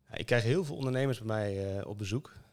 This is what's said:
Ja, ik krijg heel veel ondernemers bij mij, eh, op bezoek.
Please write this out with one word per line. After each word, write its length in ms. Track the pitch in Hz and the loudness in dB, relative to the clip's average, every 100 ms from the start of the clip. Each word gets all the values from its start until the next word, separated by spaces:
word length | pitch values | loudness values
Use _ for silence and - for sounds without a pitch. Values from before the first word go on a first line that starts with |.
| - | -12
Ja, 60 | - | -6
ik 80 | - | 2
krijg 180 | 120 | 4
heel 220 | 110 156 165 | 4 2 0
veel 100 | 147 | -2
ondernemers 420 | 131 127 135 113 | 0 2 2 0
bij 100 | 110 | 0
mij, 500 | 110 104 98 98 98 | 0 0 0 -2 -2
eh, 80 | - | -4
op 100 | 104 | -6
bezoek. 340 | 101 113 - - - | -2 -2 -4 -18 -20